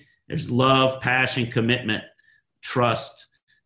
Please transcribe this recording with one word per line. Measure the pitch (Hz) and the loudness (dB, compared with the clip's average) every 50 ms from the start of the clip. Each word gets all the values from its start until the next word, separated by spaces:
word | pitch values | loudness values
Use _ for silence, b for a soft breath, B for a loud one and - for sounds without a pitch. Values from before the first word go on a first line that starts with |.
| B B B B B - | B B B B B -10
there's | - 156 104 - | -8 -8 -6 -2
love, | 120 123 131 135 135 131 131 131 131 - | 0 2 4 4 6 4 4 2 0 -2
passion, | - 123 127 131 131 127 - 131 117 117 | -2 0 0 2 0 0 -2 -2 -4 -2
commitment, | - 123 113 117 123 123 - 110 107 - - - b b b b b b b _ _ _ | -2 0 0 2 0 0 -2 -4 -6 -6 -8 -12 b b b b b b b _ _ _
trust. | - - - 127 120 117 110 - - - - - - _ _ _ _ _ _ _ _ | -12 -6 -2 0 2 2 0 -2 -6 -10 -14 -18 -20 _ _ _ _ _ _ _ _